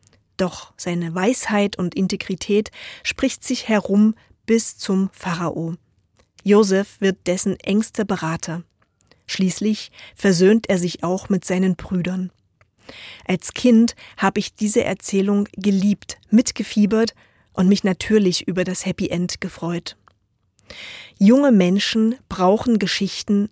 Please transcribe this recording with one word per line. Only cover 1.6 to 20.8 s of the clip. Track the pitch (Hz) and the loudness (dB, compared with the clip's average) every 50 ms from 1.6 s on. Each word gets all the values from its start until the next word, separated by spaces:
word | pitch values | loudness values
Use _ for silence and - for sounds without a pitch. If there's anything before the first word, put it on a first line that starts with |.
| 202 202 - - | 0 0 -2 -4
und | 180 175 - | -4 -4 -2
Integrität | - 190 180 208 190 - - 190 - - - 202 208 214 - - - - - - - - | -2 -2 -2 -2 -6 -6 -8 -8 -6 -2 0 0 0 0 -2 -8 -18 -18 -18 -18 -12 -10
spricht | - - - 269 262 - - - | -10 -4 -2 -2 -2 -2 -4 -6
sich | - 254 - - - | -6 -6 -4 -2 0
herum | 220 208 - - 196 208 214 220 220 - _ _ _ _ _ | 0 0 0 2 4 4 4 4 2 -2 _ _ _ _ _
bis | - 226 226 - - - - | 0 0 2 0 -2 -6 -6
zum | - - 190 190 190 190 | -4 -2 0 0 0 -2
Pharao. | - - - 180 170 170 175 160 - - 165 165 175 - _ _ _ _ _ _ _ _ _ _ _ - | -4 -8 -8 -6 -6 -4 -4 -4 -4 -6 -6 -6 -8 -10 _ _ _ _ _ _ _ _ _ _ _ -6
Josef | - 196 202 214 220 190 190 190 202 - - - | 2 4 6 6 6 4 2 0 0 -4 -6 -2
wird | 202 196 185 - - | -2 -2 -2 -2 -2
dessen | 180 180 185 - 196 185 - | -4 -2 -2 -2 -4 -4 -4
engster | - - 190 214 220 - - - 208 | -4 -2 0 0 -2 -2 -4 -4 -4
Berater. | - 196 175 160 160 165 165 - - 160 175 165 _ _ _ _ _ _ _ _ _ _ _ _ | -4 -4 -4 -4 -6 -6 -6 -8 -8 -10 -10 -12 _ _ _ _ _ _ _ _ _ _ _ _
Schließlich | - - - 190 180 - - 202 220 214 - - - _ - - - - | -10 -4 -2 -2 -2 -2 -2 -2 -2 -4 -4 -8 -14 _ -20 -20 -20 -8
versöhnt | - - 196 180 165 185 190 220 226 - - | -2 0 2 4 6 6 4 4 4 2 0
er | 196 175 | -2 -2
sich | 180 175 - - - | -2 -4 -6 -4 -4
auch | 170 185 190 - - | -4 -4 -4 -2 -4
mit | 202 175 - | -4 -4 -2
seinen | - 180 185 190 185 175 | -2 -2 0 0 0 -2
Brüdern. | - - - 196 180 160 175 185 185 185 180 - _ _ _ _ _ _ _ _ _ _ - - - - - - - - - | -4 -6 -6 -4 -4 -4 -4 -4 -6 -8 -8 -12 _ _ _ _ _ _ _ _ _ _ -20 -20 -20 -20 -20 -20 -12 -6 -4
Als | 185 175 - - | -4 -4 -4 -6
Kind | - - - 247 233 226 233 233 - - - - - | -4 0 4 6 6 6 6 4 0 -6 -18 -20 -6
habe | - - 196 - 214 | -2 -2 0 0 -2
ich | 202 - - | -4 -4 -6
diese | - 214 208 - 240 | -4 -4 0 0 0
Erzählung | - - 190 - - - 196 196 190 202 202 202 202 - | 0 0 -2 -4 -4 -2 0 0 2 2 2 0 0 -2
geliebt, | - 202 185 208 196 190 190 208 196 - - - - - _ _ | -6 -2 0 0 2 2 2 2 0 -2 -4 -12 -18 -18 _ _
mitgefiebert | 208 233 - - - - 208 - - 214 208 190 220 220 233 226 - _ _ _ _ _ _ _ | 4 4 4 2 -2 -6 -8 -2 0 2 2 2 2 2 0 0 -4 _ _ _ _ _ _ _
und | _ - 180 185 | _ 2 4 4
mich | 202 - - | 4 4 2
natürlich | 190 180 - - - 214 214 202 180 170 - - - | 0 -2 -2 0 2 2 4 4 2 0 -2 -4 -4
über | 175 180 180 | -2 -2 -2
das | 185 185 - - | -2 -4 -4 -4
Happy | 190 180 - - - | -4 -4 -4 -4 -4
End | - 170 180 175 - - | -2 -2 -4 -4 -6 -8
gefreut. | - 170 - - 170 170 170 170 - - - _ _ _ _ _ _ _ _ _ _ _ _ _ _ - - - | -10 -12 -10 -8 -6 -6 -6 -6 -8 -12 -16 _ _ _ _ _ _ _ _ _ _ _ _ _ _ -20 -20 -20